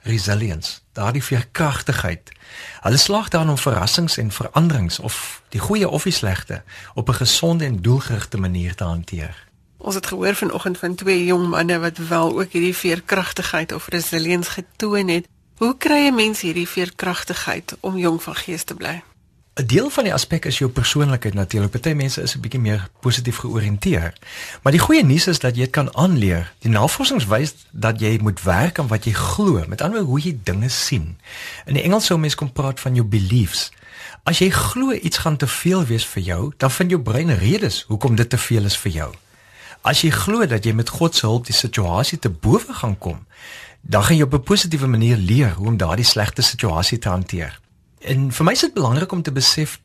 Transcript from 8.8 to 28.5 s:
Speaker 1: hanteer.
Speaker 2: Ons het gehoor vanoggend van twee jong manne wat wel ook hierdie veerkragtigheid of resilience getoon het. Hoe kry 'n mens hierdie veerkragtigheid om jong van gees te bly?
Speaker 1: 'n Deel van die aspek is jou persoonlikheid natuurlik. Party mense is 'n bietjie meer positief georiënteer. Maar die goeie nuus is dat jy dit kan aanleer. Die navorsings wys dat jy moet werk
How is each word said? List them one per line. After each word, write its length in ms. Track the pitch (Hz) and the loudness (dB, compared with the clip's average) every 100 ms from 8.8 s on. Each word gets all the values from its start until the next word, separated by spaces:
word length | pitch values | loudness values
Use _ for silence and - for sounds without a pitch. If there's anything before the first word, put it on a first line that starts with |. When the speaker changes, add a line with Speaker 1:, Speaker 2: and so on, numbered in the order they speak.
Speaker 1:
hanteer. 640 | 87 85 85 87 80 - - _ _ - | -4 -4 -6 -8 -8 -12 -20 _ _ -12
Speaker 2:
Ons 180 | - 190 | -6 -6
het 120 | - | -6
gehoor 280 | 190 185 202 | -4 -2 0
vanoggend 420 | 196 - 190 180 | -2 -4 -6 -6
van 180 | 175 180 | -6 -4
twee 300 | 190 185 175 | 0 0 2
jong 220 | 180 175 | 2 2
manne 320 | 165 170 170 | 0 0 0
wat 180 | 170 170 | -2 -4
wel 420 | 165 165 165 190 | -2 0 2 0
ook 120 | 185 | -2
hierdie 240 | 170 180 180 | -2 -2 0
veerkragtigheid 960 | 180 170 - 190 170 - - 160 165 | -2 -2 -2 -2 -2 -4 -4 -4 -4
of 160 | 156 - | -8 -6
resilience 640 | 175 - 165 165 180 175 | -6 -2 -2 0 0 -2
getoon 560 | - 180 - 214 208 185 | -8 -12 -6 -2 0 0
het. 200 | 170 175 _ _ - | -2 -4 _ _ -2
Hoe 220 | 226 262 | -2 0
kry 300 | 311 294 285 | 2 4 4
'n 80 | 240 | 4
mens 260 | 214 214 | 2 0
hierdie 260 | 175 170 175 | -4 -4 -4
veerkragtigheid 1120 | - 180 - 185 175 - 175 - 85 - - | -4 -4 -4 -6 -4 -6 -6 -6 -6 -8 -10
om 180 | 190 190 | -6 -2
jong 260 | 175 165 | 0 0
van 120 | 165 170 | -4 -10
gees 280 | - 160 | -8 -8
te 100 | - - | -10 -8
bly? 280 | - 170 - _ _ _ _ | -8 -8 -14 _ _ _ _
Speaker 1:
'n 140 | - 123 | -4 2
Deel 240 | 190 277 | 2 2
van 140 | 285 | 0
die 100 | 214 | 0
aspek 320 | - - 165 156 | 0 -2 -2 -2
is 120 | - | -2
jou 120 | 131 | 0
persoonlikheid 640 | 127 117 147 143 127 107 | 0 0 2 2 2 0
natuurlik. 380 | 98 95 107 101 | -2 -2 0 0
Party 200 | 123 165 | 0 -2
mense 280 | 151 135 - | 0 -2 -2
is 140 | 127 131 | -4 -4
'n 40 | |
bietjie 200 | 113 131 | -4 -2
meer 300 | 110 107 95 _ | 0 0 -4 _
positief 380 | 127 117 120 - | 0 0 -2 -4
georiënteer. 760 | 120 110 104 101 196 110 82 - - - - - | -4 -2 0 0 0 0 -2 -6 -16 -16 -14 -2
Maar 100 | 135 | 4
die 100 | 160 | 4
goeie 220 | - 320 | 6 6
nuus 240 | 160 151 - | 6 4 2
is 120 | 160 | 0
dat 160 | 127 120 | 0 0
jy 60 | |
dit 80 | 131 | 0
kan 260 | - 131 - | 0 0 2
aanleer. 580 | 185 147 98 85 85 - | 4 4 2 2 -2 -4
Die 120 | 117 | 2
navorsings 540 | 107 135 - 269 262 101 | 4 2 0 0 0 2
wys 280 | 107 151 - - | 2 0 -6 -16
dat 280 | 107 110 113 | -2 0 2
jy 180 | 107 110 | 2 2
moet 220 | 107 92 | 0 0
werk 360 | 90 | 2